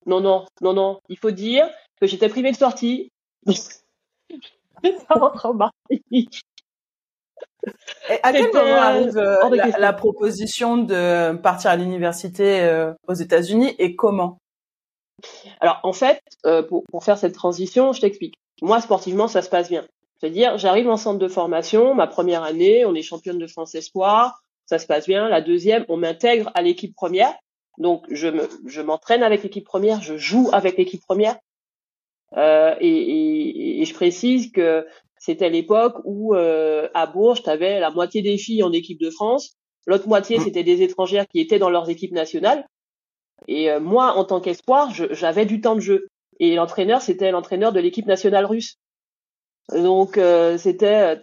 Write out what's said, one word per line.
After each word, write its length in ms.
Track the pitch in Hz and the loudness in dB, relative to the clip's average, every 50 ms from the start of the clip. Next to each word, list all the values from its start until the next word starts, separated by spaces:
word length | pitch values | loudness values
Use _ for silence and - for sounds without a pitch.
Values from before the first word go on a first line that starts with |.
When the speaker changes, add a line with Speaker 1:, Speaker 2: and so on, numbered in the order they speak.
| _ | _
Speaker 1:
non, 140 | - 185 185 | -2 -2 0
non, 260 | 196 196 190 185 190 - _ _ 180 | 2 2 2 0 -2 -6 _ _ -2
non, 100 | 185 190 | 0 0
non. 280 | 196 190 196 196 196 _ _ | 2 0 -2 -2 -6 _ _
Il 100 | 185 - | -16 -4
faut 140 | - 220 196 | -4 -4 -4
dire 360 | 180 202 226 247 269 320 339 - - _ _ _ _ | -4 -6 0 2 2 2 2 0 -8 _ _ _ _
que 60 | 196 | -2
j'étais 220 | 196 190 180 220 220 | -2 0 0 0 0
privée 240 | 220 247 254 262 262 | 0 0 -2 -2 0
de 40 | |
sortie. 540 | - 277 247 - - 240 233 247 254 - - _ _ _ _ _ _ _ | 2 0 0 0 -2 -4 -4 -4 -4 -8 -12 _ _ _ _ _ _ _
<laughs> 0 | 196 190 - - - - - _ _ _ _ _ _ _ _ _ _ 349 269 - - _ _ _ _ _ _ - | -2 -2 -2 -4 -10 -20 -20 _ _ _ _ _ _ _ _ _ _ -20 -20 -20 -20 _ _ _ _ _ _ -2
Je 60 | 359 | -2
vais 60 | 370 - - | -2 -2 0
pas 80 | - 311 | 0 2
rentrer 340 | 269 262 294 294 - - 226 | 4 4 2 0 -2 -4 -6
en 60 | 247 | -2
Martinique. 880 | 214 202 214 - _ _ _ - 220 - _ 240 254 233 - - - - _ _ - _ _ _ _ _ _ _ _ _ _ _ _ _ _ _ - - - _ _ - 202 - _ _ - - - - - | 0 -2 -2 -2 _ _ _ -6 -6 -4 _ 0 0 0 0 -6 -16 -20 _ _ -20 _ _ _ _ _ _ _ _ _ _ _ _ _ _ _ -20 -20 -20 _ _ -14 -14 -14 _ _ -20 -20 -16 -6 -4
Speaker 2:
Et 80 | 214 - - | -4 0 0
à 80 | 254 262 | 2 4
quel 140 | 285 480 | 4 2
Speaker 1:
C'était, 120 | 453 415 285 | 4 4 4
Speaker 2:
moment 160 | 277 269 277 | 4 4 4
Speaker 1:
euh, 60 | 269 | 4
Speaker 2:
arrive, 360 | 254 214 - - 254 233 208 | 4 4 4 2 2 0 0
euh, 200 | 214 202 196 202 190 190 | 0 0 2 4 4 4
Speaker 1:
hors 80 | 247 | 4
de 60 | 247 | 4
Speaker 2:
la, 60 | 214 196 | 2 2
Speaker 1:
question. 160 | 226 202 196 | 2 2 2
Speaker 2:
la 120 | 202 202 196 | 2 0 0
proposition 840 | 202 - 214 202 - 208 214 190 190 220 214 - - 240 233 233 240 | 0 0 -2 0 0 -2 -4 -4 -4 -8 -8 -6 -4 -2 0 0 0
de 580 | 226 180 190 180 175 175 175 170 170 165 165 | 0 0 0 0 0 2 2 2 0 0 -2
partir 340 | 170 - 190 180 180 - 202 | 0 0 0 0 2 0 0
à 60 | 175 | 2
l'université, 840 | 175 180 180 185 180 175 170 170 - - 185 180 - 202 196 196 190 175 | 2 0 -4 -4 -4 -4 -4 -4 -4 -10 -12 -4 0 0 2 2 2 2
euh, 300 | 170 165 160 160 160 165 - _ | 2 2 2 0 -4 -6 -10 _
aux 80 | - 180 | -8 -6
États-Unis 640 | 175 170 175 170 170 175 170 208 226 254 277 - - | -6 -2 2 2 2 2 2 2 2 2 2 0 0
et 160 | 185 175 175 | -2 -2 0
comment ? 440 | - - 214 202 190 180 175 180 - _ _ _ _ _ _ _ _ _ _ _ _ _ _ _ _ - - - - - 202 - _ | 0 0 0 2 0 -2 -4 -6 -10 _ _ _ _ _ _ _ _ _ _ _ _ _ _ _ _ -20 -20 -20 -20 -20 -20 -8 _
Speaker 1:
Alors, 180 | - 170 160 - - | 0 0 0 0 -4
en 80 | 185 180 | -6 -4
fait, 280 | - 262 - - - - _ - _ - | 0 2 2 2 0 -2 _ -20 _ 0
euh, 200 | 160 160 165 160 | 0 2 2 0
pour, 180 | 160 180 165 - - | -2 -4 -6 -6 -6
pour 140 | - 170 - | -12 -6 0
faire 140 | - 202 196 | 0 0 0
cette 160 | 202 175 180 | 0 -4 -4
transition, 580 | - - 175 175 170 190 185 - 247 262 269 254 | -2 -4 -4 -4 -4 -8 -2 0 2 2 2 2
je 80 | 262 | 0
t'explique. 340 | - 202 202 - - - - _ _ _ _ _ | 0 -2 -2 -2 -10 -14 -14 _ _ _ _ _
Moi, 200 | 156 180 220 233 | 0 0 2 2
sportivement, 480 | 233 - 208 180 - 185 185 202 214 226 | 2 0 -2 -2 0 -2 -2 -2 -2 0
ça 140 | 226 185 - | 0 -2 -2
se 60 | - | 0
passe 200 | 196 175 175 175 | -2 -2 -2 -2
bien. 160 | 175 160 143 - _ _ _ _ _ _ | -4 -6 -6 -10 _ _ _ _ _ _
C'est-à-dire, 400 | - 160 165 190 240 247 214 214 | -8 -6 0 2 2 2 2 0
j'arrive 300 | 185 190 185 214 240 240 | 0 2 2 2 2 2
en 80 | 220 | 0
centre 240 | 214 220 220 202 196 | 0 -2 -4 -2 -2
de 80 | 190 180 | -2 -2
formation, 680 | 185 190 170 170 170 165 160 - - 220 233 262 269 | -2 -2 -2 -2 -2 -4 -4 0 2 4 4 4 4
ma 140 | 233 170 156 | 2 0 0
première 340 | - - 170 180 175 165 160 | -2 -2 -2 0 0 -2 -2
année, 420 | 156 160 165 175 196 220 240 247 | -4 -2 2 4 4 6 6 4
on 120 | 208 175 | 2 0
est 60 | 156 165 | -2 -4
championne 360 | - 170 160 - 185 175 175 | -8 -12 -12 -10 -8 -8 -8
de 80 | 165 | -8
France 300 | 165 - - 165 160 - | -10 -10 -14 -14 -12 -12
espoir, 680 | 160 156 - - 190 185 202 208 220 240 254 - - _ _ _ _ _ | -14 -14 -10 -6 -2 0 2 4 4 2 0 -2 -8 _ _ _ _ _
ça 140 | _ 165 165 | _ -4 -4
se 60 | 165 - | -2 -2
passe 180 | 156 151 156 | -2 -2 0
bien. 220 | 175 190 196 214 226 | 0 0 0 0 2
La 120 | 202 160 | 0 0
deuxième, 440 | 156 160 175 175 165 208 220 233 233 - | 0 0 0 0 2 2 0 0 0 -2
on 80 | 170 | -4
m'intègre 540 | 165 170 165 165 165 - 233 240 233 214 - - | -4 -4 -4 -4 0 2 2 2 2 0 -2 -2
à 80 | 175 175 | 0 0
l'équipe 340 | 175 175 180 - 180 - | 0 0 -2 -6 -12 -10
première. 360 | _ - 170 180 190 226 277 - - _ _ _ _ _ _ _ - | _ -6 -4 0 2 2 2 0 -4 _ _ _ _ _ _ _ -4
Donc, 260 | 156 175 170 170 170 - | -2 -2 -2 -2 -4 -10
je 160 | 151 147 160 | -10 -6 -4
me, 220 | 165 156 160 156 156 - - 160 | -4 -2 -2 -4 -6 -8 -14 -18
je 140 | 127 135 156 | -16 -12 -10
m'entraîne 420 | 151 151 156 160 - - 233 247 240 | -6 -6 -6 -6 -2 -2 0 2 2
avec 220 | 220 214 202 208 | 2 0 0 -2
l'équipe 200 | 190 - 202 196 | -6 -12 -12 -12
première, 380 | - - 185 196 214 220 214 180 | -8 -6 -2 0 0 0 -2 -4
je 140 | 156 156 | -10 -10
joue 320 | 180 - - 196 247 254 226 208 | -8 -6 -2 2 2 2 2 2
avec 240 | 202 190 185 185 | 2 0 0 0
l'équipe 260 | 185 185 185 - 180 - | 0 -2 -2 -2 -10 -6
première. 320 | _ 190 196 214 220 247 - _ _ _ _ _ _ _ _ _ _ _ _ _ _ _ _ _ _ - | _ 0 0 0 0 -2 -4 _ _ _ _ _ _ _ _ _ _ _ _ _ _ _ _ _ _ -4
Euh, 380 | - 147 156 156 156 156 160 160 - | 0 2 4 6 6 4 4 2 2
et, 80 | 165 170 | 2 2
et, 960 | 165 160 - - 151 156 156 156 156 156 151 - - - - - - - 156 | 2 2 0 -2 -2 -2 0 0 -2 -2 -4 -4 -6 -6 -6 -6 -4 -4 -4
et 20 | |
je 100 | 156 - | -4 -4
précise 560 | - 185 175 175 - - 247 254 254 226 - - | 0 0 0 0 0 0 0 0 0 0 -2 -2
que 340 | 196 170 165 160 160 160 160 - _ _ _ _ _ | 0 2 2 2 0 -2 -6 -14 _ _ _ _ _
c'était 320 | - - 165 160 190 170 | -8 -6 -4 -2 0 0
l'époque 480 | 165 165 160 165 220 226 233 247 233 - - | 0 0 -2 0 0 0 0 0 -2 -4 -10
où, 300 | - 202 202 214 220 208 | -10 -10 -8 -2 0 0
euh, 540 | 180 170 165 160 156 156 156 156 151 156 - - | 2 2 0 0 0 0 0 -2 -2 -4 -4 -2
à 120 | 170 165 | -4 -4
Bourges, 360 | 165 160 185 208 240 240 233 - | -2 -2 2 2 2 2 2 -2
t'avais 360 | 165 156 156 175 190 202 196 | -4 -4 -2 0 -2 0 0
la 120 | 170 156 | -2 -2
moitié 320 | 156 175 175 175 - 214 190 | -2 -2 -4 -4 -4 -4 -2
des 160 | 208 202 202 | -2 -2 -2
filles 240 | 202 - 226 214 196 | -4 -4 -2 0 0
en 100 | 175 165 | 0 0
équipe 280 | 170 170 - 175 151 | -2 -4 -6 -8 -8
de 100 | 165 160 | -8 -8
France, 420 | 160 - 208 220 247 294 - - _ _ _ _ _ _ _ | -6 -6 -2 -2 -2 -2 -4 -8 _ _ _ _ _ _ _
l'autre 220 | - 190 196 196 214 | 0 0 0 2 2
moitié, 300 | 220 202 202 - 233 226 | 2 0 2 0 -2 -2
Speaker 2:
Mm. 40 | 226 | -2
Speaker 1:
c'était 220 | 208 170 180 170 | -2 -4 -2 2
des 180 | 175 180 175 185 | 2 2 4 2
étrangères 440 | 180 - - 185 180 196 202 196 - | 0 0 -2 -4 -2 0 -2 -2 -2
qui 120 | - 170 | -2 -4
étaient 180 | 160 165 214 196 | 0 2 2 2
dans 120 | 196 180 | 2 2
leurs 180 | 175 175 165 165 | 2 0 -2 -2
équipes 220 | 170 165 190 180 175 | -6 -8 -8 -8 -6
nationales. 540 | 165 160 160 - 160 170 214 277 302 277 - _ _ _ _ _ _ _ _ _ _ _ _ _ _ - - | -6 -6 -4 -6 -2 0 0 0 0 -2 -10 _ _ _ _ _ _ _ _ _ _ _ _ _ _ -12 -8
Et, 220 | 131 151 156 156 | -6 -2 -2 0
euh, 100 | 151 151 | -2 -2
moi, 360 | 156 170 208 247 254 254 - | -2 0 2 2 2 2 2
en 80 | 190 180 | 0 0
tant 160 | 180 196 180 | 0 -2 -4
qu'espoir, 520 | 185 185 175 - _ - 254 277 294 262 196 | -2 -4 -6 -6 _ 2 2 2 2 0 -2
je, 200 | - 165 135 151 | -6 -6 -6 -4
j'avais 340 | 156 175 165 165 202 220 | -2 -2 -2 0 0 0
du 140 | 196 220 214 | 0 -2 -2
temps 140 | 220 233 220 | 0 0 0
de 60 | 220 | 0
jeu. 280 | 180 190 196 190 - - _ _ _ _ _ _ | 0 0 0 0 0 -4 _ _ _ _ _ _
Et 140 | 175 170 170 | 0 2 2
l'entraîneur, 480 | 170 170 170 - - 185 202 233 254 - | 2 0 -2 -2 -2 0 0 0 0 0
c'était 280 | - 180 185 202 190 | -2 -4 -2 0 0
l'entraîneur 420 | 180 175 175 - 190 180 208 226 208 | 0 -2 -4 -4 -4 -2 0 0 0
de 80 | 185 | 0
l'équipe 260 | 170 180 180 226 208 | 0 0 -2 -2 -2
nationale 400 | 202 190 190 - 202 202 196 196 | -2 -2 0 2 2 2 2 2
russe. 300 | 202 220 233 226 - - _ _ _ _ _ _ _ _ _ _ _ _ _ _ _ _ _ _ - - | 0 -2 -4 -6 -10 -16 _ _ _ _ _ _ _ _ _ _ _ _ _ _ _ _ _ _ -6 -2
Donc, 460 | 165 175 180 185 190 196 190 190 208 | 0 2 2 4 4 2 2 2 2
euh, 400 | 185 175 175 170 170 170 170 170 | 4 4 6 4 4 2 0 0
c'était, 580 | - 190 175 185 214 202 208 214 202 170 160 | 0 -2 0 2 2 2 4 4 4 2 0
euh, 0 | 156 | -2